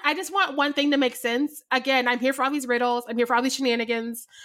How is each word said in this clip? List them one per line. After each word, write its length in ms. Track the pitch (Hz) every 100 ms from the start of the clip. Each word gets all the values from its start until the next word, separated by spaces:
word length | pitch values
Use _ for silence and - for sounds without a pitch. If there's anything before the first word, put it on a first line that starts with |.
| 294
I 80 |
just 200 | 311 349
want 220 | 392 359 285
one 160 | 285
thing 200 | 285 294
to 60 | 277
make 160 | 254 -
sense. 460 | 240 240 294 - -
Again, 380 | 262 262 262 247
I'm 120 | 240
here 120 | 254
for 140 | 262 262
all 60 |
these 140 | 294 254
riddles. 360 | 240 247 240 240
I'm 80 | 226
here 80 | 240
for 80 | 240
all 60 |
these 140 | 262 254
shenanigans. 720 | 269 233 226 233 233 233 - -